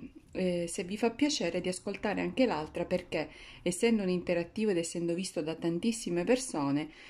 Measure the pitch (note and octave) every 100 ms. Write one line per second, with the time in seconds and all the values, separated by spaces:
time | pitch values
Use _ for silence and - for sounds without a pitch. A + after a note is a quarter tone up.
0 | - - - - F#3 F3 E3+ - F3+ G#3+
1 | A#3 A#3 D4 - F3 F3+ F3+ F3+ G#3 G3
2 | G#3+ F#3 F3 F3+ A#3+ D#3 D#3 F3 E3+ F3+
3 | - E3+ - - - - F3+ F3+ A#3 A3
4 | F#3 F3+ F3+ E3+ E3+ - G#3+ E3+ E3 F3
5 | E3+ E3+ F#3+ F3 D#3 D#3+ E3+ E3+ A3 A3+
6 | F#3 F3 F3+ C4 - D#3+ C#3 C#3+ D#3 -